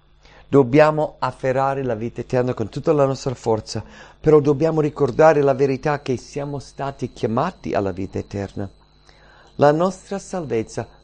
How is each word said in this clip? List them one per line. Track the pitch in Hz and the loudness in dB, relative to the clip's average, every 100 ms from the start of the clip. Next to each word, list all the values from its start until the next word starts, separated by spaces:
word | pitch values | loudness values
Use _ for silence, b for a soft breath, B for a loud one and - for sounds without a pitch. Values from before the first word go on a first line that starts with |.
| _ _ b b - | _ _ b b 0
Dobbiamo | 135 123 143 151 156 151 - | 2 4 6 6 4 -4 -4
afferrare | 127 - 131 131 135 139 | -6 -4 -2 0 0 -2
la | 127 | -4
vita | 110 117 - | -4 -6 -8
eterna | 120 127 123 | -4 -2 0
con | 120 104 | -4 -6
tutta | 143 165 | -2 0
la | 151 135 | 2 2
nostra | 135 139 | 0 -6
forza, | 120 120 110 - 110 B B B B | -6 -4 -4 -4 -10 B B B B
però | 156 151 | 4 4
dobbiamo | 143 135 160 160 | 4 2 0 0
ricordare | 151 143 139 113 156 147 | -2 0 -2 4 4 6
la | 139 | 2
verità | 127 139 131 151 143 | 2 0 -2 -4 -4
che | - 123 | -4 -6
siamo | - 147 143 143 | -8 -12 -10 -10
stati | - - 139 - 123 | -14 -10 -10 -8 -10
chiamati | - 117 113 170 - - | -6 -4 -2 -4 -6 -6
alla | 92 98 | -4 -4
vita | 92 98 101 | -6 -8 -10
eterna. | - 101 98 - 98 - _ _ b b b b b - | -8 -8 -8 -10 -12 -14 _ _ b b b b b 2
La | 143 | 2
nostra | 151 185 185 - 196 | 4 0 -4 -10 -12
salvezza | - 185 143 117 110 - 110 b | -10 -10 -4 -4 -4 -8 -12 b